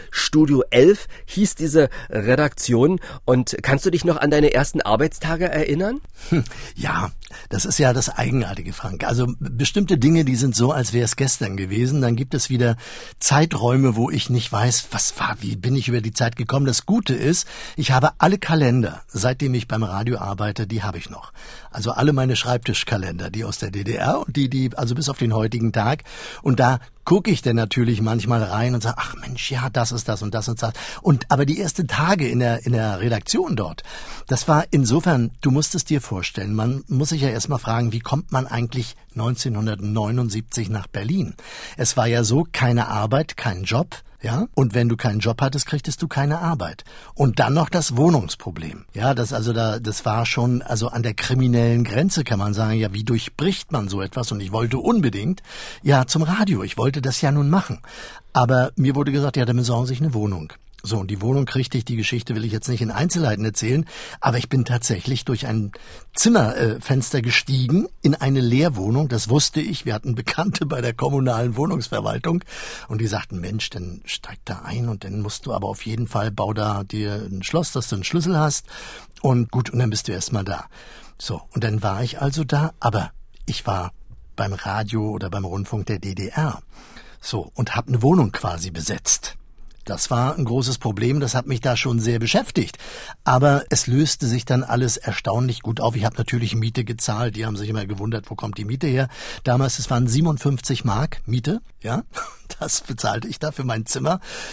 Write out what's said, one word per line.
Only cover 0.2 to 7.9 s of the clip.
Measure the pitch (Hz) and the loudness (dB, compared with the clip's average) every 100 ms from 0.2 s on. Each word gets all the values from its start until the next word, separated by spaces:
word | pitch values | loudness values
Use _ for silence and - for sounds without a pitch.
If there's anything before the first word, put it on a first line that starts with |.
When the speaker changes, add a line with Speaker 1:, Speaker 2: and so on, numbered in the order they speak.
| - 151 151 135 - | 4 6 6 6 6
Speaker 1:
elf | 120 160 202 - - - | 8 8 8 2 -12 -6
hieß | 185 208 | 2 2
diese | - 156 156 139 - - | 2 2 6 4 2 -6
Redaktion. | 107 101 135 147 - - 117 147 185 - - | -2 2 2 2 0 2 4 4 2 -4 -4
Und | - 127 123 - | 2 2 2 -2
kannst | - - 185 | 2 2 2
du | |
dich | 170 | 2
noch | 170 156 | 2 2
an | 147 | 4
deine | 151 147 | 6 6
ersten | 127 139 160 | 4 2 0
Arbeitstage | - 110 156 - 160 165 180 | 2 2 2 -2 -2 0 0
erinnern? | 156 - 151 196 277 - - - | 0 0 0 -2 -4 -10 -14 0
Speaker 2:
Hm, | 170 - - - | 0 0 -6 -12
ja, | - - - - - - - - | -6 -4 -2 -4 -6 -14 -16 -6
das | - | -4
ist | 202 - | 0 4
ja | 131 | 4